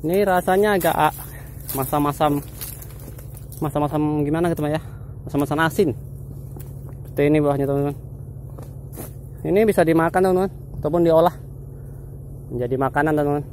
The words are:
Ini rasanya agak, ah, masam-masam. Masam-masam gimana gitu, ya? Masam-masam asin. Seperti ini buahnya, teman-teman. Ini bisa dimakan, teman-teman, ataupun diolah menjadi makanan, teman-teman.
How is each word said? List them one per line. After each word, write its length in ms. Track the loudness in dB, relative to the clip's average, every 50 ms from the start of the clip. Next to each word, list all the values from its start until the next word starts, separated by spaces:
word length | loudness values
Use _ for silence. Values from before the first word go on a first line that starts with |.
| 0
Ini 100 | 0 2 2
rasanya 480 | 4 4 4 2 4 2 4 4 4 4 4 4
agak, 160 | 2 2 4
ah, 200 | 4 2 2 2 -2 -14 -14 -14 -14 -14 -14 -14 -14 -12 -8 -4
masam-masam. 640 | -4 -2 0 0 2 2 0 2 2 2 2 2 0 -2 -6 -12 -12 -12 -12 -12 -14 -14 -14 -14 -14 -14 -14 -14 -14 -14 -14 -14 -14 -14 -14 -8 -6
Masam-masam 640 | -4 -2 0 0 0 0 0 0 0 0 2 0
gimana 300 | 0 0 2 2 2 0 0
gitu, 80 | 0 0 -2
ya? 80 | -2 -2 -4 -8 -14 -14 -14 -14 -14 -12 -12
Masam-masam 320 | -4 0 0 0 0 2 2 2
asin. 240 | 2 4 4 2 2 2 -4 -8 -12 -12 -12 -12 -12 -14 -14 -12 -12 -12 -12 -12 -12 -12 -12 -12 -12 -14 -12 -14 -8
Seperti 120 | 0 2 4
ini 160 | 4 4 4
buahnya, 240 | 4 2 2 2 0
teman-teman. 300 | 0 0 0 0 -2 -4 -6 -10 -14 -12 -12 -12 -12 -12 -14 -14 -14 -14 -14 -14 -14 -14 -14 -14 -14 -12 -12 -12 -12 -12 -14 -14 -14 -14 -8 -2 2
Ini 100 | 4 6 6
bisa 160 | 6 6 6
dimakan, 380 | 6 6 6 6 4 4 4 4
teman-teman, 300 | 4 6 4 4 2 0 -4 -8 -14 -12 -10 -4
ataupun 240 | -4 0 2 4
diolah 320 | 6 8 8 8 8 6 4 0 -14 -14 -14 -14 -14 -14 -14 -14 -14 -14 -14 -14 -14 -14 -14 -14 -14 -14 -14 -14 -12 -8 -4
menjadi 220 | -4 -2 0 0 2
makanan, 340 | 2 2 2 2 2 4 4 2
teman-teman. 260 | 2 2 0 0 -2 -6